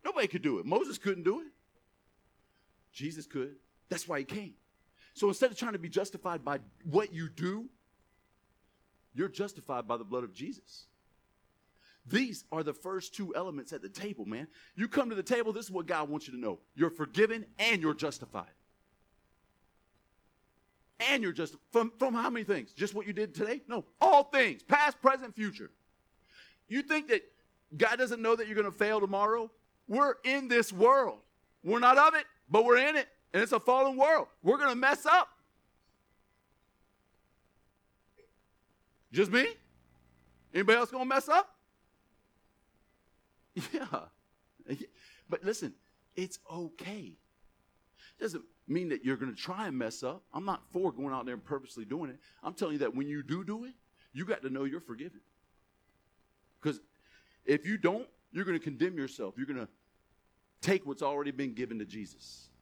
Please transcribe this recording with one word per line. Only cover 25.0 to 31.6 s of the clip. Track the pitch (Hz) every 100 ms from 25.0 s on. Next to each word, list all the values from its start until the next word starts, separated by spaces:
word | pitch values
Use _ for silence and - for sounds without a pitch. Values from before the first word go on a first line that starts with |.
present, | 262 269 247
future. | 214 214 208 95 _ _ _ _ _ _ - - _ _
You | 240
think | 285 311 294
that | 220 - _ _ _ _ 151
God | 220 233
doesn't | 247 233
know | 226
that | 233 214
you're | 214
gonna | 208
fail | 190 214 214
tomorrow? | 196 196 208 233 226 _ _ _ -
We're | 226 285 240
in | 247 277 262
this | 240 226
world. | 185 226 269 233 110 _ _ _ _